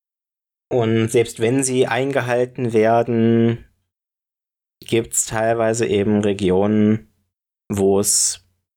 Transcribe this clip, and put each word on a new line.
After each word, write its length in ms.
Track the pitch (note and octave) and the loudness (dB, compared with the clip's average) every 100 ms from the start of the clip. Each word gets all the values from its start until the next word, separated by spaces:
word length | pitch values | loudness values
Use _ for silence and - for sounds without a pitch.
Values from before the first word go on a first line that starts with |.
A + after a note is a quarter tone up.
| _ _ _ _ _ _ _ | _ _ _ _ _ _ _
Und 360 | B2+ A2 A2+ A2 | -2 0 0 2
selbst 300 | A#2+ A2+ - | 0 0 -2
wenn 240 | A2+ C3+ | -2 0
sie 240 | B2+ B2+ B2 | 0 0 0
eingehalten 840 | A#2+ C3+ C3+ B2 A#2+ B2+ C3+ A#2+ | -2 -2 -4 -2 -2 -2 -4 -2
werden, 920 | A2 A2 A#2+ A#2+ A#2 A2+ A#2 A#2 A#2 - _ _ _ _ _ _ _ _ _ _ _ | 2 2 2 0 0 2 2 2 -2 -10 _ _ _ _ _ _ _ _ _ _ _
gibt's 400 | - A2+ A2+ - | -4 -4 -2 -6
teilweise 640 | - A2+ A2+ A#2 A2 A2+ A2+ | -4 -2 -2 0 0 0 0
eben 340 | G2+ G2+ G#2 | 0 2 0
Regionen, 880 | G#2 G2 F#2 F#2 G#2 G#2+ G#2+ G#2+ - _ _ _ _ _ - | 0 0 0 2 2 2 2 0 -6 _ _ _ _ _ -8
wo 280 | G2+ G2 G2 | -2 2 2
es 480 | G#2 - - - _ _ _ | 0 -2 -4 -6 _ _ _